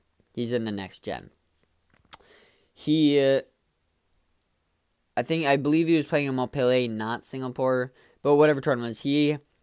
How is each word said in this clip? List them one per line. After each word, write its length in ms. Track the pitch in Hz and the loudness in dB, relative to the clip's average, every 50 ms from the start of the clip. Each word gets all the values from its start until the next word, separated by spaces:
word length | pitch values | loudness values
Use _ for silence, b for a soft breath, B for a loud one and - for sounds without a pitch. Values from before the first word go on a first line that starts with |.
| _ _ _ _ _ _ - | _ _ _ _ _ _ -10
He's 180 | 120 120 117 | -8 -6 -4
in 120 | 123 120 113 | -4 -4 -4
the 80 | 107 | -6
next 320 | 104 98 95 90 - - - | -8 -8 -10 -12 -14 -14 -12
gen. 260 | 107 78 58 50 - _ _ _ _ _ _ _ _ _ _ _ _ _ _ _ _ - - b b b b b b b b b b b | -10 -10 -10 -12 -18 _ _ _ _ _ _ _ _ _ _ _ _ _ _ _ _ -20 -20 b b b b b b b b b b b
He, 500 | - - 151 151 156 151 143 143 143 135 | -8 -4 -2 2 2 4 4 4 4 4
uh, 180 | 135 135 131 - _ _ _ _ _ _ _ _ _ _ _ _ _ _ _ _ _ _ _ _ _ _ _ _ _ _ _ _ _ _ _ _ _ - | 4 2 0 -2 _ _ _ _ _ _ _ _ _ _ _ _ _ _ _ _ _ _ _ _ _ _ _ _ _ _ _ _ _ _ _ _ _ -8
I 60 | 117 | -6
think, 240 | 123 160 160 165 156 | -4 -2 -2 0 2
I 120 | 139 139 | 2 2
believe 300 | 143 135 147 151 160 165 | 2 2 2 2 2 2
he 100 | 160 165 | 2 2
was 100 | 156 143 | 2 2
playing 200 | - 160 147 143 | 0 -2 -2 -2
in 80 | 139 131 | -2 -2
Montpellier, 520 | 127 127 117 - 139 127 123 127 127 123 | -4 -4 -4 -2 0 2 2 2 2 0
not 380 | 117 110 110 110 110 120 - - | -2 -4 -6 -6 -6 -6 -6 -8
Singapore, 680 | - - 131 131 127 123 - 131 131 131 127 127 131 b b b b b b b | -8 -8 -8 -8 -8 -6 -2 -2 0 0 -2 -2 -6 b b b b b b b
but 120 | 143 147 | 4 4
whatever 260 | 143 151 151 147 135 | 6 6 4 4 2
tournament 260 | - 156 131 120 120 | 0 -2 -2 -2 -4
it 20 | 117 | -6
was. 120 | 110 - | -8 -6
He, 360 | - 139 143 147 147 147 151 143 - _ _ _ | -4 0 0 2 2 2 0 -2 -8 _ _ _